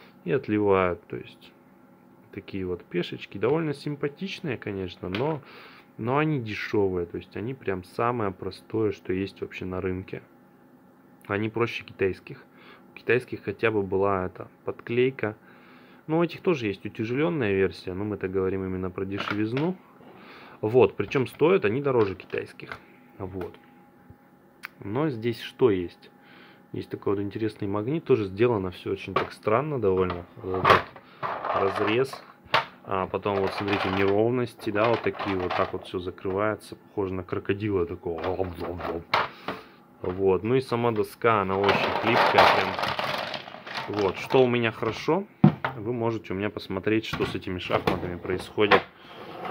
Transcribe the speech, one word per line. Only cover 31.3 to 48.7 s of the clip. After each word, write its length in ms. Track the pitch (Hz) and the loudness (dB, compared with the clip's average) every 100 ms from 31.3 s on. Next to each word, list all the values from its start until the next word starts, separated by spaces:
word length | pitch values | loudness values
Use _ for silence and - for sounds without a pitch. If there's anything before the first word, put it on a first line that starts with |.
| - - | -6 -4
разрез. 720 | - 98 - 104 113 135 - - - - - - - | 0 0 0 0 2 0 -4 -18 -20 -2 -2 -2 -10
А 240 | - 95 92 | -6 -2 -2
потом 280 | 101 104 98 | -2 0 0
вот 120 | 95 | 0
смотрите, 380 | - 101 101 98 95 | -2 -2 0 0 2
неровности, 720 | 98 101 113 127 120 - - | 4 4 4 2 -2 -4 -2
да, 180 | 101 113 | 2 4
вот 140 | 113 | 2
такие, 340 | - 95 104 95 | 0 -2 -2 -2
вот 140 | 90 | 0
так 200 | - 95 | 0 -2
вот 120 | 92 - | -2 -6
всё 120 | 95 | -6
закрывается, 800 | 90 - 98 95 107 104 - - | -6 -6 -4 0 0 -2 -8 -18
похоже 360 | - - 95 | -10 -4 -4
на 120 | 92 | -4
крокодила 600 | 90 101 - 98 107 98 | -4 -6 -2 -2 0 0
такого. 640 | 85 90 90 82 92 90 92 82 85 90 - 85 - - - - - - - - - - | 0 -4 -6 -4 -4 -2 -4 -4 -8 -6 -6 -6 -2 -2 -2 -6 -12 -12 -14 -20 -20 -10
Вот, 420 | 95 92 95 92 | -6 2 4 4
ну 100 | 104 | 4
и 60 | 131 | 2
сама 320 | 131 120 120 | 2 2 2
доска, 480 | 107 101 - 117 110 | 2 -2 2 4 4
она 180 | 95 95 | 4 4
очень 320 | 101 98 - - | 4 4 2 0
хлипкая 400 | 110 123 - - 160 | 2 4 4 6 6
прям. 1500 | - 95 95 - - - - - - - - - - - 104 | 6 0 -2 -4 -4 -4 -4 -6 -8 -12 -16 -12 -10 -4 2
Вот, 160 | 98 85 | 2 0
что 240 | - 135 | 2 6
у 40 | 127 | 6
меня 240 | 120 117 | 4 0
хорошо, 540 | 110 113 107 - 170 202 - - - - 131 | 0 -4 -2 0 0 0 6 6 6 -6 -6
вы 160 | 107 | -4
можете 400 | 123 113 110 - | -2 0 -2 -4
у 40 | 95 | -4
меня 140 | 104 | -4
посмотреть, 560 | - - 95 98 110 110 | -4 -6 -2 2 2 0
что 180 | - | -2
с 100 | 95 | -2
этими 240 | 95 - 92 | -4 -4 -6
шахматами 580 | - 107 - 92 90 87 | 0 0 2 -2 -2 -6
происходит 640 | - 92 - - 107 | -4 -4 -4 2 6